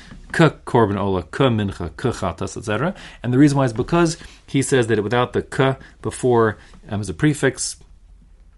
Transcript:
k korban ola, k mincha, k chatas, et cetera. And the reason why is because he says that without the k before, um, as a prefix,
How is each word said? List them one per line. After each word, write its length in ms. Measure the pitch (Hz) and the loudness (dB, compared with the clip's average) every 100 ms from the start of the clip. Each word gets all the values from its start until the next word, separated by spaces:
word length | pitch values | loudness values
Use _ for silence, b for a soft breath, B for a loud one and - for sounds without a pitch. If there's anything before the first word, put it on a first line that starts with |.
| B B B | B B B
k 180 | - 156 | 2 2
korban 480 | - - 127 104 98 | 2 0 2 2 0
ola, 260 | 101 92 | -2 -2
k 220 | - - 135 | -4 0 0
mincha, 500 | 110 101 - 80 - | 2 -2 -6 -10 -4
k 120 | 123 | -6
chatas, 460 | - 92 - 92 - | -4 -6 -6 -8 -8
et 80 | |
cetera. 300 | 101 107 165 - B B | -6 -4 -4 -6 B B
And 100 | 120 | -2
the 40 | 127 | 4
reason 200 | 147 139 | 4 4
why 80 | 131 | 0
is 80 | |
because 440 | 113 123 170 170 - B B - | -2 -2 0 0 -2 B B -4
he 160 | 139 | -2
says 260 | 127 135 113 | 2 2 2
that 140 | 107 | 0
without 320 | 101 120 123 | 0 0 0
the 80 | 104 | -2
k 340 | - - 135 131 B B | -4 0 0 0 B B
before, 560 | 113 - 127 117 110 - B B - | -10 -2 2 4 2 0 B B -10
um, 120 | 104 | -8
as 80 | 98 | -6
a 40 | |
prefix, 640 | 85 151 143 135 - - - - - - - - - - | -2 0 2 -2 -2 -10 -12 -20 -20 -20 -20 -20 -20 -20